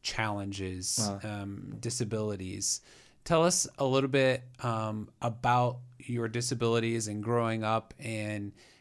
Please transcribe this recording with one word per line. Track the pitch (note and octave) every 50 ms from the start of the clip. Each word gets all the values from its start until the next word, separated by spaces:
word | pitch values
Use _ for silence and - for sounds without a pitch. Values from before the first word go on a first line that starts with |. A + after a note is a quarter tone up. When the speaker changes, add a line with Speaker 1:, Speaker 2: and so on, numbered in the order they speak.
Speaker 1:
challenges, | - - - - A2 G#2+ G#2 G2+ G2 G2 G2 G2 F#2+ F#2 F#2 F#2 F#2 - - -
Speaker 2:
Uh-huh. | A2 G#2 G2 G2 G2+
Speaker 1:
um, | G#2+ G#2 G2+ G2+ G2 G2 G2 F#2+ G2 G#2 G#2+
disabilities. | A2+ A#2 A#2+ - A#2+ G2+ A2+ G#2+ G#2+ G#2+ G2+ F#2 F#2+ F#2 G2 G2 G2+ - - - - - - - - - _ - -
Tell | - E3+ E3 E3
us | F3 F3 - - - -
a | - C#3
little | C3 C3 C3+ C3+ C3+
bit, | C3 C#3 C3 C3 B2+ B2 - - - - -
um, | A#2+ A2+ A2 A2 A2 G#2+ G#2+ G#2 - _ _
about | - A#2+ A2 - - B2 A#2+ B2 B2 A#2+ A#2 - - - - -
your | - - A#2+ A#2 A#2
disabilities | A2+ A2 A#2+ A#2+ - B2 A#2 A#2 A2+ A2+ A#2 A2+ A2+ A2+ A#2 G#2+
and | G#2+ G#2 G#2 G#2
growing | A2+ A#2+ A#2+ A#2 A#2 A2+ A2 A2
up | G#2+ A2 A2+ - - - -
and | C#3 A#2+ A2+ G#2+ G#2+ G#2+ G#2+ G#2 G2+ G2+ - - - - - _